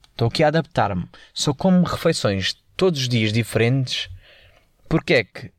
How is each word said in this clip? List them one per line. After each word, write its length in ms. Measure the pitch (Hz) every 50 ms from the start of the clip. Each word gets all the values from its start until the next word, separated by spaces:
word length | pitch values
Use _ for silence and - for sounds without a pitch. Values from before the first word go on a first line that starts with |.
| _ _
estou 160 | _ - 120 113
aqui 160 | - - 160
a 40 | 151
adaptar-me. 600 | 151 165 156 - - 139 110 101 98 90 85 - - - - - -
Se 160 | - - 151
eu 60 | 135
como 280 | - - 190 185 180 170
refeições 720 | 151 - - - 170 160 - - 113 98 95 92 - - _ _ _ _ -
todos 240 | 185 190 165 139
os 80 | 127 123
dias 240 | 123 113 110 107 107
diferentes, 760 | 117 113 - - 110 113 120 131 139 131 127 - - - - - - - _ - _ - _ _ _ _ _ _ _ _ -
porque 260 | 160 156 - - 160
é 100 | 123 -
que 280 | - - - - - _